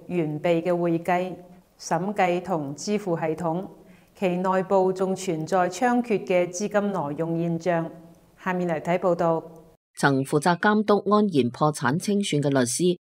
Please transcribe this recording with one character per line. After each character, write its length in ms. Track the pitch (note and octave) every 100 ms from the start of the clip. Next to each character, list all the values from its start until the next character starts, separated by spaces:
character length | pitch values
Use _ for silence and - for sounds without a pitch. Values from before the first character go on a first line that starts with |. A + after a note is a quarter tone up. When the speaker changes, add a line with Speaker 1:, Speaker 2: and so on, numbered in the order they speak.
| -
Speaker 1:
完 340 | F3 D#3 D3+
備 180 | F3 E3+
嘅 160 | F3 F3
會 220 | F3 E3
計、 360 | E3+ F3+ F#3 E3+ - - _ -
審 320 | - E3 F#3+
計 300 | G#3 F3+ F3
同 320 | F3+ F3+ C#3 C#3+
支 220 | - G#3
付 180 | G3 E3
系 60 | E3
統， 380 | D#3+ F3 E3 G3+ - - - _ -
其 100 | F#3+ F3
內 260 | F#3+ F#3+
部 280 | F#3 G3 F#3
仲 240 | F#3+ F#3+ F#3
存 300 | - D#3+ D#3
在 200 | F#3+ F3+
猖 320 | F#3 B3 B3
獗 240 | A#3 G3 -
嘅 200 | F3+ F3
資 200 | F3+ G#3
金 240 | G3+ G3+
挪 180 | F#3+ C#3+
用 260 | D3+ E3 E3
現 180 | E3+ E3
象。 320 | F3+ E3+ E3 - - - _ -
下 140 | -
面 160 | F3+ F3
嚟 100 | D#3+
睇 160 | D#3+ F3+
報 160 | F#3
道。 280 | F3 E3+ D#3+ - - - _ _ -
Speaker 2:
曾 260 | C#3+ C3+
負 160 | C3+ D3+
責 200 | F3+ F3
監 260 | G#3 G#3+
督 140 | G#3 G3+ -
安 160 | G#3 G#3+
然 220 | D3+ A#2+
破 240 | B2 D3+
產 260 | D3 B2+ D#3
清 240 | - G3+
算 200 | G3+ D3
嘅 80 | C#3+
律 80 | C3+
師 400 | B2 - F3+ F3 _